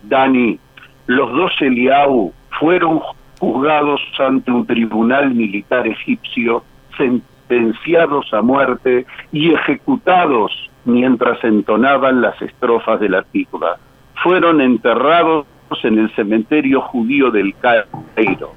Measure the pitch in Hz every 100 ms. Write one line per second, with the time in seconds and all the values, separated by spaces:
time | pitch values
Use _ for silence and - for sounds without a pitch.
0 | 104 135 135 131 120 - _ - - _
1 | - 127 131 123 185 - 147 120 127 135
2 | 143 131 92 - _ - 147 110 175 160
3 | - - - - 190 113 143 151 147 143
4 | - - 135 131 - 123 113 117 113 107
5 | 113 131 143 120 107 101 101 127 113 104
6 | - 113 - - 117 117 - - - -
7 | 139 123 - _ _ 123 113 110 - 170
8 | 170 147 - 107 110 135 131 123 131 123
9 | 127 - - 151 160 151 143 143 - 135
10 | - 180 170 127 98 - - _ - 120
11 | 127 120 120 117 120 107 101 107 131 139
12 | 131 131 110 - - - 123 117 113 110
13 | 101 92 - 101 92 90 82 87 - _
14 | - - 170 185 170 160 131 117 127 113
15 | 135 170 160 160 143 - - - 127 107
16 | 110 - 104 113 110 151 135 131 123 127
17 | 113 139 127 110 98 - 123 117 101 -
18 | - - 107 92 73